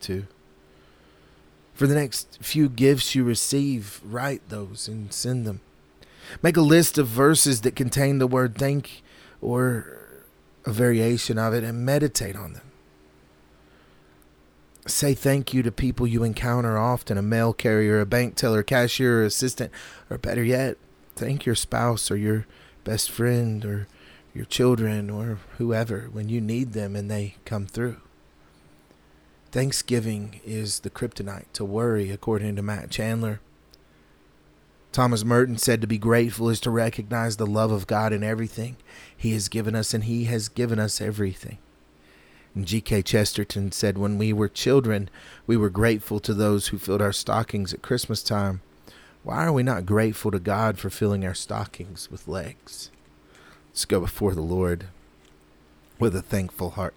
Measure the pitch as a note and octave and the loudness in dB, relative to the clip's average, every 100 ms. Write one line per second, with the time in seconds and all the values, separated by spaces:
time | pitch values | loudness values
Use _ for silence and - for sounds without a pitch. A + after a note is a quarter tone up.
0 | - F#2+ G2 _ _ _ _ _ _ _ | -6 -6 -8 _ _ _ _ _ _ _
1 | _ _ - - - _ _ - C#3 D3 | _ _ -20 -20 -20 _ _ 0 4 4
2 | C#3 - - - - D3+ D3 A#2 C3+ C#3 | 0 -4 -10 -10 -2 2 2 6 6 6
3 | - C3+ B2 A2+ - C#3+ C#3+ B2+ G2+ - | 2 2 2 2 0 0 0 -2 -6 -14
4 | G2+ A#2 C3+ C3+ - G#2 G2 G#2+ - A2 | -10 -6 -4 -4 -8 -10 -10 -10 -10 -8
5 | G#2 - B2 B2+ A2 F#2+ - _ _ _ | -8 -6 -2 -2 -2 -6 -12 _ _ _
6 | - - - - E3 E3 D3+ E3 E3 D3+ | -20 -20 -18 0 4 6 8 8 6 4
7 | C3 A2+ C#3+ E3 D3 B2 B2 - B2+ C3 | 2 6 6 6 4 4 0 0 0 2
8 | C#3 C#3 B2+ B2+ B2+ A2 C#3 C#3+ - - | 2 4 2 2 0 0 0 0 -2 -12
9 | - - - - - B2 B2+ A#2+ D2+ B1 | -20 -20 -20 -8 -2 0 2 0 -6 -16
10 | G#1+ C2+ - _ _ _ - G#2+ B2 A#2 | -20 -20 -20 _ _ _ -4 2 4 6
11 | A2+ A#2+ - A2 A2+ A#2 A2+ A#2 B2 C#3+ | 4 2 0 0 0 0 -2 -2 2 2
12 | D3 - G2 G2 F#2 D#2+ - - _ _ | 2 0 -4 -6 -10 -14 -20 -20 _ _
13 | _ _ _ _ _ _ _ _ _ - | _ _ _ _ _ _ _ _ _ -20
14 | _ _ - _ _ _ _ - - - | _ _ -20 _ _ _ _ -14 -6 0
15 | C#3+ C3+ C#3 C#3 C3 C3 A#2 - C3 A#2+ | 2 2 2 2 2 0 0 0 -2 0
16 | B2 A#2 A2+ G#2+ B2 B2 A#2 A2 A2+ B2 | 0 2 0 0 0 0 2 2 2 0
17 | - G2+ G#2 A2+ A#2 G#2+ B2 G#2+ G#2+ G#2+ | 0 0 2 2 2 2 2 4 4 4
18 | G#2 A#2+ B2 - B2+ A2 G#2 C3 A#2+ - | 2 2 0 0 2 2 2 2 2 2
19 | B2+ A#2 A2 - B2+ - B2 - - - | 4 4 4 2 -2 -2 -6 -8 -20 -18
20 | - B2 - A#2+ A#2 B2+ C3 - - _ | -10 -6 -4 0 2 2 0 -4 -12 _
21 | - - A#2 C#3 - A2 - A#2 A#2+ A2+ | -20 -8 -4 -2 0 0 0 0 0 0
22 | - G#2 G#2+ G#2+ G#2 - - - - A2 | 0 0 0 0 -2 -12 -20 -12 -4 -4
23 | - - A#2 A#2+ A#2 G#2+ G#2+ G2+ G#2 - | -2 0 2 2 0 -2 -4 -6 -6 -14
24 | - - - - A#2 - B2 A#2+ A2 G#2+ | -20 -20 -16 -12 -4 2 4 4 2 -2
25 | G2+ G#2 A2+ G#2 - - A#2+ A2 A2+ G2+ | -4 -6 -6 -8 -10 -4 0 0 0 -4
26 | A#2 G#2 G#2+ A#2 G#2+ A#2 C3 A2 G2+ G2+ | -8 -8 -4 -2 -2 -2 -4 -4 -6 -6
27 | G2+ G#2+ G2+ - - G#2+ G2 - A#2+ A2+ | -4 -4 -6 -10 -8 -6 -6 -4 -6 -6
28 | - _ _ _ _ _ - - _ _ | -16 _ _ _ _ _ -20 -20 _ _
29 | _ _ _ _ _ B2 C3+ - - A#2+ | _ _ _ _ _ -2 -2 -2 -2 -2
30 | A2 G#2+ G#2 - - A2 G#2+ - G2+ - | 0 -4 -8 -14 -10 -6 -6 -6 -8 -8
31 | - - G2 G2 - - G2+ G#2 A#2 A2 | -8 -8 -10 -12 -12 -10 -6 -2 0 0
32 | G2 G2+ - G#2+ G#2+ G2+ G2+ G#2 - - | -2 -4 -2 -2 -2 -4 -4 -6 -6 -4
33 | A2 A2+ A2+ G#2+ - _ _ - _ _ | -2 -2 -2 -6 -10 _ _ -20 _ _
34 | _ _ _ _ _ _ _ _ _ - | _ _ _ _ _ _ _ _ _ 2
35 | B2 A#2 G#2+ A#2+ B2+ A2+ - A#2 A2 A2+ | 2 2 4 4 4 2 2 2 0 0
36 | A2 A#2 A#2 G2+ A#2 A2+ A#2+ A#2 A2+ - | 4 4 4 0 0 0 0 0 0 -2
37 | G#2 A#2 A2+ G#2+ G#2+ G#2 A2 G#2+ F#2+ G#2+ | -4 -2 -2 -2 0 2 2 0 0 0
38 | A2 G#2+ G#2+ A2 A2 - A2+ B2+ - - | 0 0 -2 -2 -4 -6 -10 -10 -20 -20
39 | - - A2+ A2 G2 A2 A2 A2 G#2+ A2+ | -20 -6 -2 -2 -2 -4 -2 -2 -2 -2
40 | A2 A#2 A#2 A#2+ G#2+ - B2 A2+ G#2+ - | -2 -2 0 -2 -4 -2 0 0 0 -2
41 | G2+ G#2 G2+ F#2 - G#2+ - _ _ _ | -4 -2 -2 -4 -12 -16 -20 _ _ _
42 | - - - - - G2 F#2+ A2 - G#2+ | -20 -20 -20 -20 -12 -8 -2 -2 2 0
43 | F#2 A2+ G#2 - G#2 - G2 - G#2 G2 | 2 2 2 0 -4 -4 -4 -2 -2 0
44 | G2+ G2+ A2 G#2+ G#2 - - C#3 A#2+ G#2+ | 0 0 0 2 0 0 2 2 2 -2
45 | G2 - - - - A#2 G#2 F#2 A2+ G#2+ | -4 -12 -20 -8 0 2 2 2 2 2
46 | - G#2 - G#2 G#2 G2+ - G2+ - G2+ | -2 -4 -2 2 2 2 0 -4 -2 0
47 | G2+ G2 - G#2+ A2+ G#2+ F#2+ - - B2 | 0 -2 -2 -2 -2 -4 -6 -6 -4 -2
48 | - A2 - G#2 G2+ F#2+ - - - - | -2 -6 -2 -2 -2 -4 -10 -20 -20 -20
49 | - - - A2 E3 C#3+ B2+ A2+ F2+ G#2 | -20 -16 -6 -2 0 2 0 0 0 2
50 | A2 G#2+ G#2+ G2 F2+ G2+ A2 G2 G2 - | 2 0 -2 -2 0 0 0 0 -6 -2
51 | G#2+ G2+ F#2 F#2 - G#2+ G#2 - F#2+ F2 | 0 0 -2 -6 -6 -6 -6 -10 -14 -14
52 | - - - F2+ E2+ C#3 - - - - | -14 -14 -8 -8 -8 -14 -18 -16 -18 -20
53 | _ _ _ - - - _ - - G2+ | _ _ _ -20 -20 -20 _ -6 -2 0
54 | E2+ - G2+ F2 D#2+ F2+ F2+ F2 F#2 - | -2 -2 -2 0 -2 0 0 -2 -6 -18
55 | - _ - _ _ _ _ _ _ - | -20 _ -20 _ _ _ _ _ _ -2
56 | A2+ F#2 - G#2 F#2 - F2+ - F2+ | 0 0 -2 -4 -4 -6 -6 -4 -8